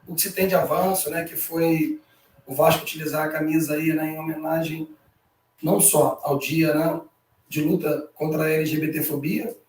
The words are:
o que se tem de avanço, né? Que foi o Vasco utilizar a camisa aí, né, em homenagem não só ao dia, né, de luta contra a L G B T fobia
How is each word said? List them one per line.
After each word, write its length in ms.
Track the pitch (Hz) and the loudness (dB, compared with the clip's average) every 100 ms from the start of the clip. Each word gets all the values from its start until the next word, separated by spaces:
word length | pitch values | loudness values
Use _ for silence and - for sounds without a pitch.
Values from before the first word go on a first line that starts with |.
| - | -8
o 80 | |
que 60 | 165 | -4
se 100 | 190 | -2
tem 160 | 190 185 | 0 2
de 80 | |
avanço, 540 | 180 - 165 190 180 151 | 4 2 2 2 0 -2
né? 140 | 165 | -4
Que 120 | 165 | -6
foi 640 | - - 165 165 160 151 - _ _ _ _ | -6 -4 0 2 2 0 -4 _ _ _ _
o 80 | - | -6
Vasco 300 | 139 160 - | 4 4 4
utilizar 440 | - 156 151 151 151 | -2 -8 -4 -2 -2
a 40 | |
camisa 440 | 156 156 160 151 | -2 0 0 0
aí, 180 | 151 160 | 0 0
né, 140 | 156 156 | 0 -2
em 100 | 156 | -4
homenagem 720 | 160 156 156 165 156 160 156 - _ _ _ _ _ _ | -6 -4 -2 -2 -2 -6 -10 -16 _ _ _ _ _ _
não 180 | 156 196 | 0 4
só 400 | - 151 147 - | 4 4 2 0
ao 160 | 147 135 | -2 -2
dia, 340 | 135 160 160 | 0 0 2
né, 280 | 151 165 - - _ _ _ - | 2 0 -2 -8 _ _ _ -8
de 140 | 151 | -2
luta 480 | 151 - 151 147 - | 0 0 0 -2 -6
contra 280 | - 156 156 | -6 -4 0
a 60 | 156 | 0
L 160 | 156 | 0
G 140 | 156 156 | 0 -2
B 80 | 156 | -2
T 120 | 156 | -2
fobia 520 | - 139 151 220 226 - | -4 -4 -2 -2 -4 -10